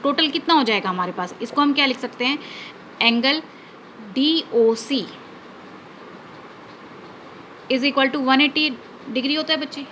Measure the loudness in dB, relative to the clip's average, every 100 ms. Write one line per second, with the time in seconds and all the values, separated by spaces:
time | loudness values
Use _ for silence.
0 | 0 2 0 0 4 4 6 2 0 -2
1 | -4 -4 -8 -6 -6 2 4 4 2 0
2 | -4 -2 -2 -2 -6 -14 -16 -16 -18 0
3 | 2 4 2 0 -4 -18 -20 -20 -20 -18
4 | -6 2 4 2 2 4 4 4 0 -2
5 | -2 -10 -18 -18 -18 -20 -18 -20 -20 -20
6 | -18 -18 -18 -18 -18 -20 -20 -20 -18 -18
7 | -18 -18 -18 -18 -20 -20 -2 0 2 4
8 | 2 2 4 6 6 4 -2 -2 -12 -16
9 | -6 -2 0 -2 0 -2 -2 -8 -14